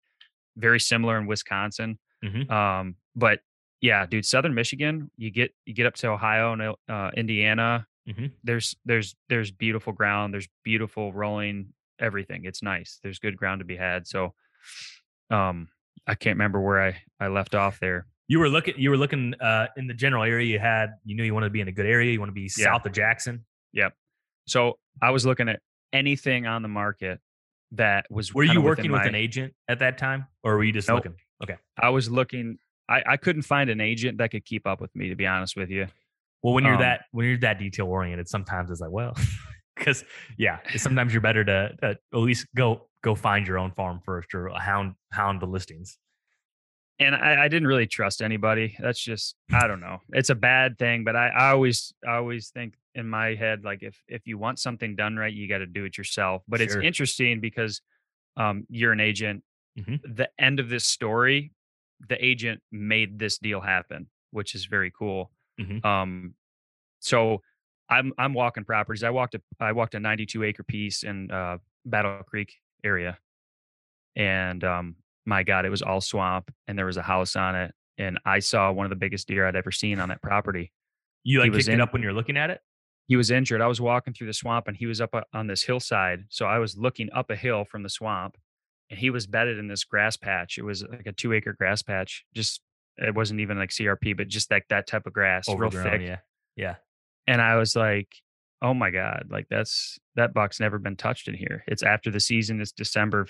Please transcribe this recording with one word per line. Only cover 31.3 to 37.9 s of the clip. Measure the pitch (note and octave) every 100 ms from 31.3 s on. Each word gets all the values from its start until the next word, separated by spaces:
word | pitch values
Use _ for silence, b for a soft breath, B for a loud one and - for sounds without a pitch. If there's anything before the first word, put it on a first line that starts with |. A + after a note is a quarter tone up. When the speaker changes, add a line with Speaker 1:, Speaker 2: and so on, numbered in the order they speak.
| _
Speaker 2:
Okay. | - F2 _ -
Speaker 1:
I | A#2
was | C3 A2+
looking, | B2 B2 B2+ A#2 - _ _ -
I, | B2+ -
I | C#3
couldn't | F3+ D#3
find | - C#3+ C3
an | A2
agent | G#2+ A2+ B2 G#2+
that | A2+
could | G#2+ -
keep | A2+ G2
up | F#2+
with | F#2+ G2
me, | F#2+
to | F#2
be | F#2+
honest | F#2+ F#2 G2
with | F2+
you. | F#2+ F#2 _ _ _ _ _
Speaker 2:
Well, | A#2+
when | B2+ C3+
you're | B2
Speaker 1:
Um, |
Speaker 2:
that, | B2 B2 -
when | A#2 A#2+
you're | A#2+
that | A#2+ G2
detail | G2 G2+
oriented, | F#2